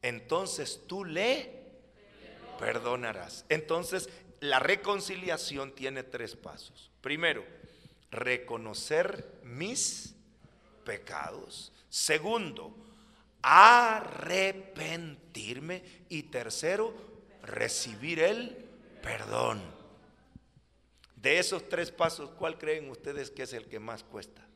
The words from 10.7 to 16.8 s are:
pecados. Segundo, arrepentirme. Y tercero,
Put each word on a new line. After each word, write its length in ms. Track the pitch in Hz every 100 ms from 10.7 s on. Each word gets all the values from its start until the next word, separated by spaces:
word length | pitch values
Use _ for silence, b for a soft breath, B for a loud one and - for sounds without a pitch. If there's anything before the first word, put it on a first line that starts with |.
| -
pecados. 880 | - 101 - 80 76 110 - - - b b
Segundo, 840 | - - 160 160 226 185 - - - B B B B B _
arrepentirme. 2500 | 127 160 214 240 240 220 - - 165 185 190 190 - - 156 165 170 143 - - 107 123 156 185 - B -
Y 160 | 160
tercero, 680 | 143 127 113 - 156 196